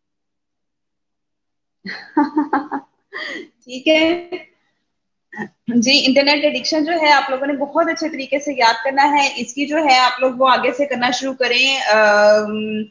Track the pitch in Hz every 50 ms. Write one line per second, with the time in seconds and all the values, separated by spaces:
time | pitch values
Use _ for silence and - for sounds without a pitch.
0 | _ _ _ _ _ _ _ _ _ _ _ _ _ _ _ _ _ _ _ _
1 | _ _ _ _ _ _ _ _ _ _ _ _ _ _ _ _ - 190 - -
2 | - - - 294 294 294 - 302 285 - 277 277 294 - - 277 - _ _ _
3 | _ _ 403 - - 571 539 - - - _ _ _ 247 254 254 - 320 311 311
4 | 320 320 349 349 - - 359 - - - _ _ _ _ _ _ _ _ _ _
5 | _ _ _ _ _ _ - 220 214 - _ _ _ - 247 240 220 254 277 277
6 | - 262 254 277 285 285 294 285 302 294 247 254 - - 320 311 294 330 349 320
7 | 311 294 294 269 254 269 262 262 277 277 285 254 - - - 320 339 330 320 -
8 | 330 302 294 262 269 - 269 285 - 294 277 247 233 226 233 - - 269 269 277
9 | 277 294 285 285 277 269 - 240 233 - - 277 285 285 294 320 311 277 254 254
10 | 254 240 - 254 262 262 247 247 262 254 240 233 240 262 - 277 285 277 254 240
11 | 247 254 254 262 269 269 254 262 247 233 240 247 262 269 269 262 - - 214 220
12 | 214 208 208 208 208 208 214 214 214 208 214 214 214 214 214 214 214 -